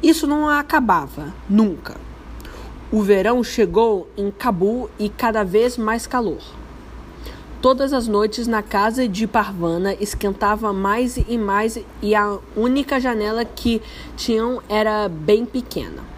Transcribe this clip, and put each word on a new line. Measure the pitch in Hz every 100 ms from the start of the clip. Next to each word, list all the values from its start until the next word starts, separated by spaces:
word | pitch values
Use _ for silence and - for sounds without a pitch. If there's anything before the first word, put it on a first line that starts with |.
Isso | 311 320 285
não | 294 302
acabava, | 294 294 311 233 175 - - 147 - -
nunca. | 202 214 165 - - - - - - - - - - -
O | 214
verão | 196 202 196 247
chegou | 233 - 196 175 226 202 165 -
em | 202
Cabul | 196 254 185 190 240 226 -
e | 208
cada | - 240 220
vez | 196 202 240 247
mais | 214 233 -
calor. | 254 220 147 - - - - - - - - - - - -
Todas | 254 262 269
as | 269 233
noites | 208 214 214 233
na | 220
casa | 208 208 214 233 247
de | 185 220
Parvana | 233 202 196 170 170 190 196
esquentava | 202 - 202 196 208 214 220
mais | 196 196 214 247 247
e | - 233
mais | 208 196 226 226 - -
e | 208
a | 214 208 202 -
única | - 240 262 277 269
janela | 254 226 208 226 226
que | - 240 226 - - - -
tinham | - 220 226 247 -
era | 214 214 214 208
bem | 160 156 214 240
pequena. | 254 240 - 98 71 -